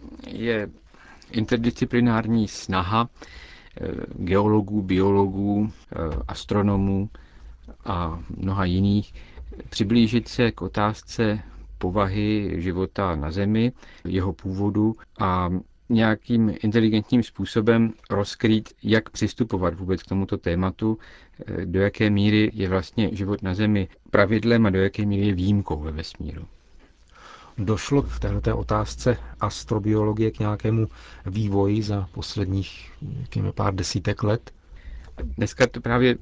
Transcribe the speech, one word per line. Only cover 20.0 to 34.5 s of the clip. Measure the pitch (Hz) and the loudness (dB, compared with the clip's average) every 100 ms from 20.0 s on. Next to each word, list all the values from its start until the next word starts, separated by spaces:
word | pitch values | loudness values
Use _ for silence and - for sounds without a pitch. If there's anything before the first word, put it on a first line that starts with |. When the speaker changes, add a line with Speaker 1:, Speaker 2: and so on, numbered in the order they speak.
Speaker 1:
k | - | -2
tomuto | 98 92 101 | -2 -2 -2
tématu, | 90 87 92 - 110 110 - - - - - | -2 0 0 0 -2 -2 -6 -20 -20 -16 -8
eh, | 90 90 | -6 -2
do | 92 | 0
jaké | 101 - 107 | 0 2 2
míry | 101 104 107 107 | 4 4 4 4
je | 110 95 | 0 0
vlastně | 95 87 - 104 | 0 -2 -2 -2
život | 98 98 104 | -2 -2 -2
na | 95 | -2
Zemi | 92 107 104 92 - - | 0 2 2 0 -8 0
pravidlem | 104 98 110 113 117 110 | 4 4 4 4 4 4
a | |
do | 92 | 4
jaké | 98 - 104 | 2 0 0
míry | 101 101 | 2 2
je | |
výjimkou | 90 92 101 - 76 | 2 2 2 0 -4
ve | 78 | -6
vesmíru. | 76 - - 73 78 85 - _ - - _ _ - - - - - | -8 -10 -10 -10 -10 -14 -18 _ -20 -20 _ _ -20 -20 -20 -14 -6
Speaker 2:
Došlo | 98 110 - 143 | -2 -2 0 0
v | - - | 0 -2
této | 104 101 113 113 | -2 -2 0 -2
otázce | - 107 107 - 127 123 - - | 0 0 -2 -2 0 0 -4 -6
astrobiologie | 107 - - 107 104 107 107 107 110 | -6 -6 -4 -2 2 2 2 2 0
k | - | 0
nějakému | 107 104 110 113 107 - - - 95 | -2 -2 0 0 0 -4 -20 -14 -8
vývoji | 98 107 98 98 107 | -4 0 2 2 2
za | 104 101 95 | 0 -2 -4
posledních, | - - - 95 95 92 - - - 101 - | -8 -8 -4 -2 -2 -4 -10 -20 -14 -10 -8
řekněme, | - 110 98 | -6 -4 -2
pár | - 101 | -2 -2
desítek | 95 92 104 104 104 | -2 -2 -2 -2 -2
let? | 104 113 - | 0 -2 -4